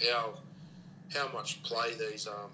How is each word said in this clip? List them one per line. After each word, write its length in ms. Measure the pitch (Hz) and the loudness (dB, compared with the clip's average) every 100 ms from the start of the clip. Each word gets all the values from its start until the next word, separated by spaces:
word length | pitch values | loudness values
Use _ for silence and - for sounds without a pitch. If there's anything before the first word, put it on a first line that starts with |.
| 117 | 6
how, 240 | 120 113 101 - - - - - - - 143 | 6 4 -2 -12 -14 -14 -14 -14 -14 -4 0
how 160 | 135 | 0
much 280 | 120 104 - | 0 -2 -2
play 320 | - 117 117 113 | 0 2 2 2
these, 280 | 110 107 107 | 0 -2 -4
um, 220 | 104 101 | -4 -6